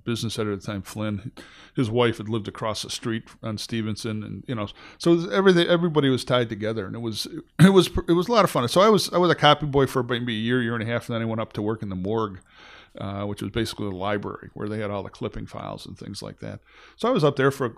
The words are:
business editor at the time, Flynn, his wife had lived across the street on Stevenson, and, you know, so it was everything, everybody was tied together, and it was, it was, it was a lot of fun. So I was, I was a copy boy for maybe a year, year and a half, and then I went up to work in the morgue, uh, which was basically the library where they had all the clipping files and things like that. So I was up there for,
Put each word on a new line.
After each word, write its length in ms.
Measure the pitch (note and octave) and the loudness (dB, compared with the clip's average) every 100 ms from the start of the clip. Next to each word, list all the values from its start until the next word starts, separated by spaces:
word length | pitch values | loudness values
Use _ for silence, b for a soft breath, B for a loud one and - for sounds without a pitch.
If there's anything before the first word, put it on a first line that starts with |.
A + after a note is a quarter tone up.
business 360 | - A2+ A2+ A#2+ | -6 -4 -2 -2
editor 140 | G#2+ | -2
at 80 | G2 | -4
the 40 | - | -6
time, 160 | G2+ | -8
Flynn, 500 | - A2 G#2+ G2+ - - B B B - | -8 -6 -4 -6 -8 -16 B B B -2
his 160 | A2+ | 0
wife 260 | A#2+ A#2+ - | 2 2 0
had 100 | G#2+ | -4
lived 200 | A2+ G#2 | -6 -6
across 340 | - A2+ G2+ | -6 -6 -6
the 80 | - | -8
street 360 | - B2 A2+ - - | -8 -4 -6 -6 -12
on 160 | A#2 G#2 | -8 -8
Stevenson, 640 | - A#2 G#2+ G2+ A#2 G#2+ | -4 -4 -4 -4 -6 -8
and, 220 | G#2 G2 - | -8 -10 -8
you 80 | A2+ | -6
know, 120 | G2+ B B B | -6 B B B
so 140 | E3+ | 4
it 40 | E3+ | 4
was 160 | F3+ | 4
everything, 360 | G3+ G3 F3 E3+ | 4 6 6 4
everybody 420 | F3 F3 D3+ C#3 | 2 2 2 2
was 160 | B2+ - | 2 2
tied 240 | B2 A2+ | 0 0
together, 380 | G#2 G#2+ A2 G2 | -4 -4 -4 -6
and 80 | A2 | -6
it 60 | |
was, 260 | A#2 G#2 - - - - | -6 -6 -8 -10 -8 6
it 100 | F#3 | 8
was, 220 | F#3+ - F#3+ F3 | 8 4 0 0
it 60 | |
was 140 | E3+ F3+ | 0 2
a 40 | |
lot 120 | A#3 | 2
of 60 | F3+ | 2
fun. 180 | D3 A#2+ | 2 2
So 140 | E3+ | 4
I 80 | G#3+ | 6
was, 240 | G3+ - | 6 2
I 60 | F3 | 2
was 100 | F3 | 2
a 60 | D3 | 6
copy 320 | D3+ C#3+ D3+ | 6 6 2
boy 180 | C#3 C3 | 2 2
for 160 | C3 | 0
maybe 320 | A#2+ A#2+ A#2+ | -2 -4 -2
a 80 | A2 | -2
year, 220 | A2+ B2+ | 0 0
year 100 | A#2 | 0
and 80 | A#2 | -2
a 60 | A2 | -4
half, 200 | A#2 - | -4 -4
and 60 | |
then 80 | A2+ | -4
I 40 | A2+ | -2
went 140 | A2+ | -4
up 140 | G#2+ | -4
to 80 | - | -4
work 220 | G#2+ A2 | -2 -4
in 60 | G#2 | -6
the 60 | F#2 | -4
morgue, 440 | F#2 A2+ G#2+ F#2+ B B B B B - | -2 0 -2 -6 B B B B B -12
uh, 240 | G2 G2+ G#2 | -8 -6 -6
which 180 | G2+ | -6
was 80 | G#2 | -6
basically 360 | A2+ A2 - G#2 | -4 -4 -4 -6
the 80 | F#2 | -4
library 540 | G2 G#2 G2+ G2+ - - | -4 -4 -4 -10 -14 -10
where 120 | G#2 | -8
they 120 | G#2+ | -6
had 100 | G#2 | -6
all 140 | G2+ | -6
the 60 | G2+ | -8
clipping 360 | - G#2+ A2 G#2+ | -10 -10 -8 -12
files 400 | A2 G2 G#2 G2 | -10 -10 -12 -14
and 140 | G2 | -14
things 240 | - G2+ | -12 -12
like 160 | G#2 - | -12 -12
that. 200 | G#2+ G2+ B B B - | -14 -14 B B B -4
So 120 | A3+ | 0
I 40 | |
was 120 | B3+ | 2
up 120 | D3 C3+ | 4 4
there 160 | C3+ | 2
for, 240 | C3+ B2 | 2 -4